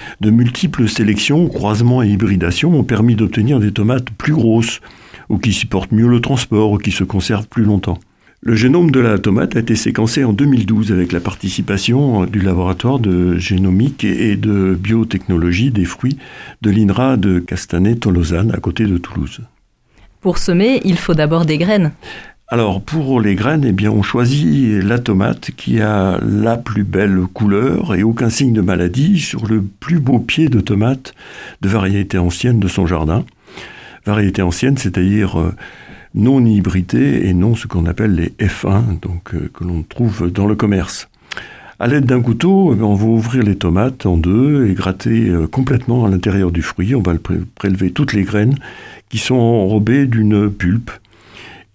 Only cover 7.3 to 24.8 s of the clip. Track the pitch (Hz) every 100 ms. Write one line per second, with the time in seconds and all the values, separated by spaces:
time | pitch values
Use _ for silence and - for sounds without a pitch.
7.3 | 107 110 - 107 101 - 85 - _ _
8.3 | - - 110 123 170 170 131 120 104 107
9.3 | 101 92 117 117 113 98 - 113 147 131
10.3 | 101 143 131 98 110 107 92 90 85 95
11.3 | - 92 - 92 101 - 127 143 107 90
12.3 | 101 92 90 92 92 120 131 107 90 90
13.3 | 87 90 92 95 92 135 - - - 107
14.3 | 101 107 101 95 90 98 113 110 92 -
15.3 | 87 87 87 135 110 87 - 127 143 -
16.3 | - - - 107 101 104 98 131 127 98
17.3 | 90 87 90 - 87 101 117 107 87 78
18.3 | 85 110 - - 87 107 87 - - -
19.3 | - 113 _ _ _ _ _ - _ 190
20.3 | 175 - 175 220 262 196 170 - 160 151
21.3 | 165 160 156 175 208 156 - - - -
22.3 | - - 120 107 95 - 160 135 131 104
23.3 | 95 113 156 131 95 104 110 98 120 120
24.3 | 143 160 147 123 104